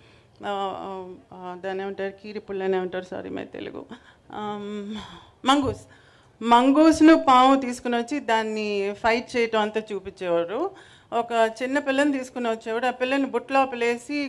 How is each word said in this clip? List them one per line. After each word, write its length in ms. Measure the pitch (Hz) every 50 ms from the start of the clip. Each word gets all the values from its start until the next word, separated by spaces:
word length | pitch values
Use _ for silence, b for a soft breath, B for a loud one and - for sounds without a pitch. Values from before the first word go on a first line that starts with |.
| b b b b b b b _ 214
ఆ, 680 | 208 202 196 196 190 185 180 170 190 196 190 185 185 185 - - _ -
ఆ, 240 | 185 185 180 180 175 175
దాన్ని 180 | 190 190 190 196
ఏమంటారు, 280 | 196 196 190 196 196
కీరి 280 | 196 196 - 214 208 180
పుల్ల 240 | - - 196 190 190
అని 140 | 190 190 185
ఏమంటారు, 280 | 185 180 180 180 185
సారీ 240 | - 190 190 190 190
మై 160 | 185 190 -
తెలుగు, 400 | - - - - - - - - B 226 B B B B B _ -
ఆమ్, 640 | - 214 208 208 208 208 202 202 208 208 202 202 220 214 196 B B 170 B B B B -
మంగూస్. 360 | 247 277 294 269 117 104 - - b b b b b b b b b b _
మంగూస్ను 800 | 220 233 233 240 254 269 277 302 311 320 311 311 311 311 320 320
పాము 420 | 320 277 254 254 254 262 269 269
తీసుకుని 360 | 269 240 247 240 - 240 240 233
వచ్చి 220 | 233 233 294 294
దాన్ని 760 | 226 214 226 220 220 220 214 214 214 208 208 202 196 202 208 202 -
ఫైట్ 340 | 226 226 240 233 - - 247
చేయటం 220 | 233 226 226 220
అంతా 220 | 214 214 214 220 214 - 214
చూపించేవారు. 800 | 196 185 196 190 - 190 175 170 170 170 170 190 247 339 392 B B B B B B B B -
ఒక 380 | 233 233 233 240 233 226 220 220 - 262
చిన్న 160 | 254 269 285
పిల్లని 380 | 277 277 269 269 285 294 269 262
తీసుకుని 320 | 254 247 - 254 240 233
వచ్చేవాడు, 360 | 226 226 - 240 226 226 233
ఆ 60 | 247
పిల్లని 340 | 226 226 254 254 269 277 277
బుట్ట 260 | 254 214 233 233 -
లోపల 280 | 269 269 269 262 247 240
వేసి 480 | 233 233 240 233 - - 294 294 285